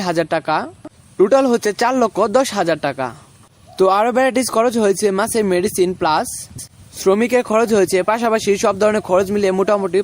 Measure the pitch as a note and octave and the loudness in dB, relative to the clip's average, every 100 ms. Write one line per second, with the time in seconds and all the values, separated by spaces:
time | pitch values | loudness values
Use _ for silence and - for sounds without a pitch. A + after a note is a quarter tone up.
0 | F3+ E3 D#3+ E3 D3+ D#3+ C4+ - - _ | -2 -2 -2 -4 -2 -4 -4 -14 -20 _
1 | - - G3+ C4+ C4+ A#3 G#3 F#3+ A#3+ C4 | -10 0 4 4 2 0 -2 -2 0 2
2 | A3+ - A3 G3 - G3+ E3+ D#3 D3 C3+ | 0 0 0 0 0 -2 -2 -2 -4 -4
3 | B2+ - - - - _ - - F#3+ G3 | -8 -10 -20 -20 -20 _ -12 0 2 2
4 | A#3 A#3+ C4 A#3 A#3+ A3 A#3+ A#3 G3+ F#3+ | 2 2 0 0 -2 0 0 2 0 0
5 | G#3 F#3+ A3 A3+ G3+ F3+ G3+ - F3+ F#3 | 0 0 -2 0 0 0 -2 0 -2 0
6 | E3 D#3 B3 - - - - - - - | 0 0 -2 -10 -16 -18 -20 -20 -20 -2
7 | F#3+ G3+ A#3 B3 A#3+ G#3+ A#3 G#3+ F3+ F#3 | 0 2 2 0 0 0 2 2 2 0
8 | F3+ A3+ A#3 A3 G#3 G3 G#3+ G3 G#3+ G#3+ | 0 0 0 0 0 0 0 0 0 0
9 | - F#3 F#3+ G#3 F#3+ F#3+ G3 G#3 F#3+ F#3 | 0 0 0 0 0 0 0 0 0 -2